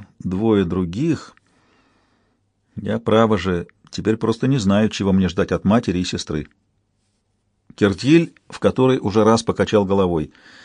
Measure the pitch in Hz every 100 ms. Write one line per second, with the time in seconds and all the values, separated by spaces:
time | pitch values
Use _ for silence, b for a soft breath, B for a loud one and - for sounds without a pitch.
0 | - _ 92 92 113 101 85 90 87 98
1 | 165 135 - _ _ _ _ _ _ _
2 | _ _ _ _ _ _ _ 104 98 113
3 | 110 110 113 101 92 87 - _ _ -
4 | 104 110 113 113 131 139 98 101 107 -
5 | 98 95 90 92 87 90 98 110 - 90
6 | 90 87 - 76 71 _ _ _ _ _
7 | _ _ _ _ _ _ _ - 104 92
8 | 127 165 165 - - - 98 127 131 131
9 | 104 107 107 113 - 98 98 107 95 98
10 | 92 82 76 b b b